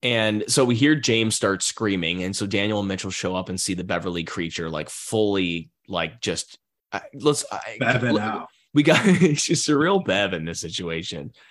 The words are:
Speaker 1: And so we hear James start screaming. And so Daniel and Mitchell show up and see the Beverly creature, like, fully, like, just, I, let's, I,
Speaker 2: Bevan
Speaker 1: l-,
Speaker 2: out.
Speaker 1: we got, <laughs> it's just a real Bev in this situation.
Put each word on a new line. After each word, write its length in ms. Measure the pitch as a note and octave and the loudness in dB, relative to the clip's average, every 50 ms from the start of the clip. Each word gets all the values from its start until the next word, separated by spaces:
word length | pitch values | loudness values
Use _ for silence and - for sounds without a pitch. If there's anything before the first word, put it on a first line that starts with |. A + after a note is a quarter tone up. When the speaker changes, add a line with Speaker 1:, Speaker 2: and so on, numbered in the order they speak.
| - | 2
Speaker 1:
And 420 | B2 A#2+ A2+ A2 G#2+ G#2+ G#2+ - - | 2 2 4 2 2 0 0 -2 0
so 160 | A#2+ C#3+ C3+ | 2 4 4
we 100 | B2 A#2+ | 4 4
hear 200 | A2+ C3+ D3 D#3 | 4 4 4 4
James 380 | D3+ B2 - A2+ A2+ A2+ A2 G#2 | 4 2 2 2 2 2 0 0
start 280 | - - G2+ G2 F#2+ - | 0 2 0 0 0 -2
screaming. 600 | - - - A2+ G#2 G2 F#2+ E2+ D#2+ F2 F2+ F2+ | -4 -4 -2 -2 0 0 0 0 -2 -2 -2 -4
And 100 | F#2 G2 | -4 -4
so 120 | - G#2+ | -4 -4
Daniel 340 | G2 G#2 G2+ G2+ G#2 G#2+ G#2 | -2 -2 0 0 0 0 -2
and 80 | G2+ G2 | -2 -2
Mitchell 220 | F#2 F2+ - G2 | -4 -4 -6 -6
show 260 | F#2 - - F#2 F#2 | -6 -4 -4 -2 -2
up 120 | F#2 F#2 - | -2 -4 -4
and 120 | F#2 F#2 | -6 -6
see 140 | - - F#2 | -4 -4 -4
the 100 | F2 F2 | -4 -4
Beverly 400 | F#2 F#2 F2 D#2+ F#2 F2 F2 E2+ | -4 -4 -2 -2 -4 -4 -4 -6
creature, 440 | D#2+ - - E2+ E2 - - E2+ D#2+ | -6 -6 -6 -6 -6 -4 -6 -6 -4
like, 220 | D#2+ D2+ D2+ - | -4 -6 -6 -8
fully, 800 | - - - - - A2 G#2+ G#2 G2+ G2 F#2 F2 E2+ E2+ D#2+ - _ _ _ - | -10 -14 -10 -4 0 2 2 2 2 2 0 0 -2 -4 -8 -10 _ _ _ -8
like, 320 | F#2+ F2 E2 D#2+ F#2+ A#2+ | -4 -4 -4 -4 -6 -6
just, 380 | - G#2 E2+ D2 - _ - _ _ _ _ _ _ _ - | -6 -4 -4 -4 -6 _ -14 _ _ _ _ _ _ _ -10
I, 100 | G2 - - - | -10 -10 -10 -16
let's, 300 | C#3 B2+ D3 D3 - - - - | 0 2 2 2 2 -2 -6 -8
I, 240 | - - G#2+ A2+ A2 | -10 -8 -10 -6 -4
Speaker 2:
Bevan 300 | B2+ A#2 C3+ B2 A#2 A#2+ | 0 0 0 2 2 2
Speaker 1:
l-, 80 | A#2 - | 2 0
Speaker 2:
out. 300 | G#2+ A2 G#2+ - - - _ _ _ _ _ | 0 -2 -6 -6 -8 -12 _ _ _ _ _
Speaker 1:
we 80 | C#3+ D3 | 4 6
got, 180 | D3+ G#3 G#3 | 6 4 6
<laughs> 40 | - | 6
it's 400 | G#3 F#3 E3 F3+ E3+ D3 C#3+ - | 6 6 6 6 4 4 2 0
just 240 | - F3 D3+ - - | 0 0 0 2 2
a 100 | D3+ C#3 | 2 4
real 220 | D3+ F3 G3+ G3 | 4 4 2 2
Bev 320 | F3+ - F#2 G2 G2+ F#2+ F#2 | 2 0 0 0 2 0 -2
in 100 | E2+ D#2+ | -4 -4
this 160 | E2 E2 - | -6 -6 -8
situation. 720 | - D#2+ E2 - F#2 E2+ E2 E2 E2+ - - D#2+ C#2+ A2+ - _ - _ | -8 -8 -8 -6 -6 -6 -6 -6 -6 -8 -10 -10 -10 -12 -14 _ -20 _